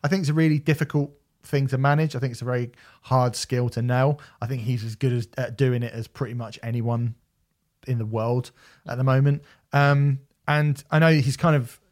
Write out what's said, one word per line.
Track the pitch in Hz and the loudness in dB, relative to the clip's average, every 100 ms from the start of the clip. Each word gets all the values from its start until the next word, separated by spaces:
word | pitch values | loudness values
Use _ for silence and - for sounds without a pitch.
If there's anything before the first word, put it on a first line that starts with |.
I | 147 | 0
think | 190 | 0
it's | 147 | 0
a | |
really | 151 160 151 | 2 2 2
difficult | - 143 151 147 143 _ _ _ | 0 0 0 -2 -4 _ _ _
thing | - 143 135 | -4 -2 0
to | 131 | 2
manage. | 139 147 160 127 | 2 2 0 -2
I | |
think | 131 | -6
it's | 117 | -6
a | 123 | -4
very | 123 120 _ - _ | -4 -4 _ -20 _
hard | - 127 123 113 | 0 2 2 -2
skill | - 123 123 | -4 -2 -2
to | 120 | -2
nail. | 120 127 135 147 - _ | 0 2 2 0 -8 _
I | 113 | -8
think | 131 | -6
he's | 113 123 | -4 -4
as | 113 110 | -6 -4
good | 135 | -2
as, | 120 110 - | -2 -4 -6
at | 127 117 | -8 0
doing | 131 123 | 0 0
it | 117 | -4
as | 113 110 | -8 -12
pretty | - 123 | -10 -8
much | 120 113 - | -8 -10 -10
anyone | 117 120 117 117 120 113 _ _ _ _ _ _ - | -6 -4 -2 -2 -4 -8 _ _ _ _ _ _ -6
in | 120 | -4
the | 107 | -2
world | 110 113 123 127 _ - _ - | -2 0 -2 -4 _ -20 _ -10
at | 123 | -2
the | |
moment. | 131 131 139 143 - _ _ | 2 4 2 0 -6 _ _
Um, | 143 143 143 143 135 _ _ - | 2 4 4 2 0 _ _ -2
and | 147 151 135 - | 0 0 -2 0
I | 156 | 4
know | 160 | 6
he's | 160 131 131 | 4 2 0
kind | 170 147 | 2 2
of | 117 - _ | 0 -12 _